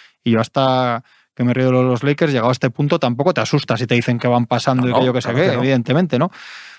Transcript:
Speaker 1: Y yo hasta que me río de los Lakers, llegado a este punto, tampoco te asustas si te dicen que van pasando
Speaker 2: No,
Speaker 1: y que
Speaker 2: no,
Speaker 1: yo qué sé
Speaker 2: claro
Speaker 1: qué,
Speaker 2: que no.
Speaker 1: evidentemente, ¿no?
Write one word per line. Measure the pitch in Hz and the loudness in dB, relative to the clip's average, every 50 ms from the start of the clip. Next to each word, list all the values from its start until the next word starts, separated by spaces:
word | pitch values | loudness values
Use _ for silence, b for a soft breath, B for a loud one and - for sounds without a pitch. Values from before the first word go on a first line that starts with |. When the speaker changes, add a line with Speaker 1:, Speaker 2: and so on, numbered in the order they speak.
| B B B B B | B B B B B
Speaker 1:
Y | 123 117 | 0 2
yo | 110 | 2
hasta | 113 - - 139 135 131 131 127 127 123 120 117 - b b b b b b | 0 -2 -2 0 0 2 2 0 0 -2 -2 -4 -8 b b b b b b
que | - 123 | -4 -2
me | 123 120 | 0 0
río | 127 127 | 2 2
de | 127 127 127 127 | 2 2 2 2
los | 127 123 117 - | 2 0 0 0
Lakers, | 139 147 143 175 151 139 | -2 0 2 0 0 2
llegado | 123 110 123 | 0 0 0
a | 127 | 0
este | - - 127 | 0 -2 -4
punto, | - - 143 143 175 165 | -2 -2 0 0 0 0
tampoco | - 123 120 117 143 185 175 | 0 -2 -2 0 0 0 0
te | - | 0
asustas | 110 - - 147 - - 123 107 | -2 0 0 -2 0 -2 -2 -4
si | 123 | -2
te | 107 127 | 0 0
dicen | 120 117 - 120 117 | 0 0 0 -2 -2
que | - 123 | 0 0
van | 120 123 120 | 2 2 2
pasando | 113 127 117 - - 131 127 127 | 0 -2 -2 0 0 0 0 0
Speaker 2:
No, | 127 | 0
Speaker 1:
y | 123 | 0
que | 123 | 2
Speaker 2:
no, | 127 | 2
Speaker 1:
yo | 127 123 | 2 0
qué | 127 - | 0 -2
sé | - | -2
Speaker 2:
claro | 120 123 170 | 0 0 0
Speaker 1:
qué, | 190 | 0
Speaker 2:
que | 143 | 0
no. | 123 127 | 0 0
Speaker 1:
evidentemente, | 131 135 123 113 - 127 156 185 160 131 123 | 0 0 0 0 0 0 0 2 0 0 0
¿no? | 147 185 B B B B B B B B B | 0 -2 B B B B B B B B B